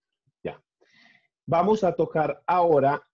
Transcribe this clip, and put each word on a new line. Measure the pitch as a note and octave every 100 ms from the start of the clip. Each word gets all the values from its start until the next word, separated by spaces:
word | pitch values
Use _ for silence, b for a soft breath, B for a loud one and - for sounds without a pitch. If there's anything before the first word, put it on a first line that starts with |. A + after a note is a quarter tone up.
| _ _ _ _
Ya. | E2 - _ _ b b b b b _ -
Vamos | E3 F#3 G#3+
a | F#3
tocar | E3+ D3+ D#3+ D3 - -
ahora | F3+ A#3 C#3+ C3+ D3 -